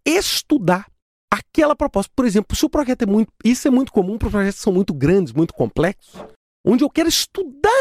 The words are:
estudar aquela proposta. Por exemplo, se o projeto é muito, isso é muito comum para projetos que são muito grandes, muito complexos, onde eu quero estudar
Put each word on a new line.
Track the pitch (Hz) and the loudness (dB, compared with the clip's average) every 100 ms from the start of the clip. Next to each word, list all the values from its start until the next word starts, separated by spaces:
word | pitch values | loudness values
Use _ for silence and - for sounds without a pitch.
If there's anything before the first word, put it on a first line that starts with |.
| 285 | -2
estudar | 349 - - - 294 175 180 - _ _ _ - | 0 0 -6 -2 0 2 -2 -4 _ _ _ -6
aquela | 208 - - 302 | -6 -4 0 0
proposta. | 294 285 196 - | 0 -2 -4 -4
Por | - 240 | -2 0
exemplo, | 302 - - | 0 -2 -4
se | 302 | -2
o | |
projeto | - 262 254 | -2 -2 -2
é | 208 | 0
muito, | 214 214 _ 220 | 0 0 _ -2
isso | 247 294 | 0 2
é | |
muito | 254 269 | 2 2
comum | 214 185 220 | -2 -2 -4
para | 220 | -4
projetos | 208 196 - | -2 -2 -2
que | |
são | 214 | -2
muito | 185 202 | 0 0
grandes, | 147 143 196 147 | 0 2 2 2
muito | 123 165 | -2 -2
complexos, | - 117 - 170 - _ - - - _ _ - | -2 -4 0 -2 -4 _ -20 -20 -20 _ _ 0
onde | 240 | 2
eu | 294 | 2
quero | - 330 | 0 0
estudar | - - - 330 277 403 523 | 0 -4 -8 -10 -2 0 4